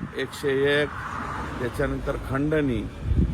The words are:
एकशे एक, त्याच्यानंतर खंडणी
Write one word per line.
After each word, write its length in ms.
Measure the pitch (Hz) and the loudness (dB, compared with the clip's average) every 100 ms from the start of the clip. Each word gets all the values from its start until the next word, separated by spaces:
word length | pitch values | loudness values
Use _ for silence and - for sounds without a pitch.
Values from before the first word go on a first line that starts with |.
| - 131 | -6 -4
एकशे 640 | 131 - 147 135 143 147 | -4 -2 0 4 4 4
एक, 60 | 147 - - - - - - 123 | 2 -2 -6 -6 -6 -6 -6 -4
त्याच्यानंतर 560 | 120 - 135 135 143 120 - | -4 0 0 0 -2 -4 -2
खंडणी 520 | 135 151 156 143 110 107 - - - - | 0 2 2 2 0 -2 -4 0 4 4